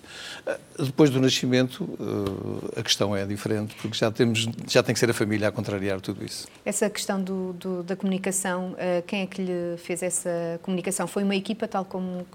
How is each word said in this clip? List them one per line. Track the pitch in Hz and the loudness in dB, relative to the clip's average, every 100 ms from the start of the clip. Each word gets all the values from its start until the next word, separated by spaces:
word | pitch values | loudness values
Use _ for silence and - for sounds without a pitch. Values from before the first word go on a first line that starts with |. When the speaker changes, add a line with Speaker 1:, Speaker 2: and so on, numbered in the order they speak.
| - - - - - | -16 -14 -14 -8 -6
Speaker 1:
Eh, | - - - | -6 -8 -4
depois | 135 147 151 | 2 6 6
do | 131 | 8
nascimento, | 131 - 127 127 127 - - - 107 104 98 98 101 101 - - | 4 4 4 4 4 0 -6 -4 -2 -2 -2 -4 -4 -6 -6 -4
eh, | |
a | |
questão | - - 104 98 | 0 2 2 0
é | 98 | -2
diferente, | 104 - 107 107 - | -2 0 0 -2 -6
porque | 110 110 | -6 0
já | 113 | 2
temos, | 107 120 110 113 - - | 4 4 4 0 -4 2
já | 127 | 4
tem | 120 | 4
que | 113 | 4
ser | 117 | 4
a | |
família | 113 104 104 104 | 4 2 4 2
a | |
contrariar | 113 101 101 98 95 | 0 -2 -2 0 -2
tudo | 101 98 - | -4 -6 -8
isso. | - - - 208 | -10 -12 -8 -4
Speaker 2:
Essa | 202 208 | 0 0
questão | 202 - 196 | 0 -2 -2
do, | 190 190 185 | -2 -2 -4
do, | 175 190 180 | -6 -4 -4
da | 175 185 | -4 -2
comunicação, | 190 185 190 185 190 180 185 - | 0 0 0 -2 0 -2 -4 -4
eh, | 180 175 175 | 0 0 0
quem | 208 | -2
é | 185 | -2
que | 190 | -2
lhe | 185 175 175 170 | -2 -2 -2 -4
fez | - 175 | -6 -4
essa | 180 - 180 170 170 165 | -2 -2 -2 -2 -2 -4
comunicação? | - 180 190 196 180 | -2 -2 0 -2 -2
Foi | 208 | 0
uma | 196 196 | 2 0
equipa, | 196 214 220 | 0 -4 -2
tal | 196 185 | -2 -2
como | 190 185 180 180 | -4 -4 -6 -8